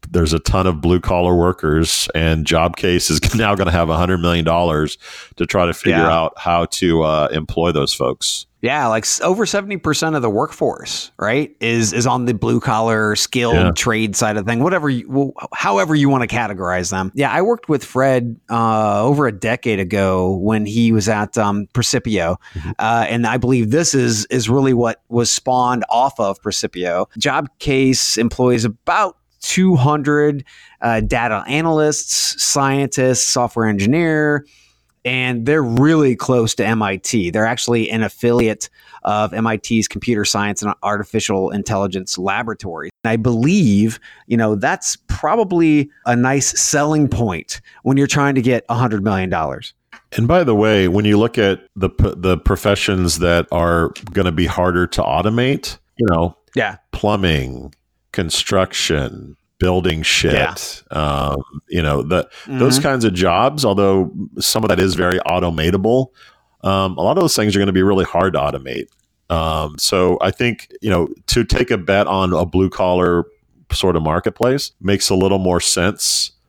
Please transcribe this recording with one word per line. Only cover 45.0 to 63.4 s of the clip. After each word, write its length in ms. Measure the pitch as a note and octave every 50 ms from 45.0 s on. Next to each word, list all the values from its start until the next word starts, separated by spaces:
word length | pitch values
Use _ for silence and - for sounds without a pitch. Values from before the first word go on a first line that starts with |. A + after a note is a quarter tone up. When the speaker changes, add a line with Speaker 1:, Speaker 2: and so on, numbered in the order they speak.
| _ _
Speaker 2:
probably 840 | - - - D3+ F3+ A#3 A3 F#3 F3+ E3+ E3+ D#3+ D3+ D3 C#3 C#3+ _ _ _
a 100 | B2 A#2+
nice 420 | A#2+ B2 B2+ C3+ C#3+ C3 - - -
selling 500 | - - - D3 D3 D3+ D#3 D3+ D3 B2+
point 520 | G#2 G2 B2 G#2+ F2+ D#2+ - _ - - - - - - _
when 160 | B2+ C3+ C#3
you're 80 | C#3
trying 280 | C3 - D3 C#3+ C#3+ C#3
to 40 | C3
get 240 | A#2 B2 B2+ A2+ - -
a 40 | A#2
hundred 300 | A#2 B2+ B2 G#2+ G#2 F#2+
million 240 | G#2+ G2+ F#2+ F#2 F#2
dollars. 460 | F2+ F2 D#2+ D2 C2+ B1+ - - - _ _ _ - - _ _ -
Speaker 1:
And 100 | - A2+
by 160 | A#2 E3 F3+ F3
the 120 | C3+ A2+
way, 340 | G#2 G#2+ A2 G#2+ G2+ F#2+ F2+
when 160 | F2 G2+ G#2+
you 140 | G#2 G#2 G#2
look 180 | A2 A#2 -
at 240 | - G#2+ G2 F#2+ - - _ _
the 140 | G2+ F#2+ F#2
p-, 240 | - - G#2+ G2+ -
the 220 | - F2 F#2 F2+ E2
professions 800 | - - G2+ F#2 - A2 G2+ F#2+ - - G2+ F#2 F2+ F2 D#2+ D2+
that 280 | F2 F2 E2+ E2+ E2+ - -
are 400 | - E2+ E2+ E2+ E2+ E2 D#2 - - - - -
gonna 180 | G2 G2 F2+ E2
be 140 | D#2 F2
harder 400 | D#2+ - - F2+ F2+ F2 F2 F2+
to 160 | E2+ - - -
automate, 720 | - B1+ D#2 F2+ G#2 A2 A#2 B2 C3 C#3 - - - - - _ _ _ -
you 80 | A#2 G#2+
know, 240 | E2+ E2 E2 F2 - _ _ _ _
Speaker 2:
Yeah. 220 | C#3+ A#2 G#2 F#2 - _ _ -
Speaker 1:
plumbing, 840 | - - G#2 G#2 - F#2+ F2 D#2+ D2 C2 B1+ C2 B1 C2 C#2 - _ _ _ _ _ _ _ - - F#2 E2 - - -
construction, 920 | - G#2 G2 F#2 - - - - - E2 D2+ C#2 B1 - - C#2 C#2+ D2+ _ _ _ _ _
building 440 | - F#2 F2+ F#2 F2 F2+ E2 D#2 D2+
shit, 320 | - - - - D#2+ -
Speaker 2:
Yeah. 200 | C2+ C2+ D#2 E2 - - - - - _ _
Speaker 1:
um, 460 | - D2+ D2+ D2 C#2+ C#2+ C#2+ C#2+ C#2+ C#2 C#2 - - D2 _ _
you 140 | - F2 E2
know, 200 | D2+ C#2+ C#2+ B1
the, 260 | C#2+ F2+ F2 D2+ - - - -
those 280 | - C#3 C3 A#2+ C3 B2+ C3
Speaker 2:
Mm-hmm. 40 | D3
Speaker 1:
kinds 220 | D3+ C3+ B2+ A2+
of 100 | A2 F#2
jobs, 500 | F2 F#2 F#2 E2+ F#2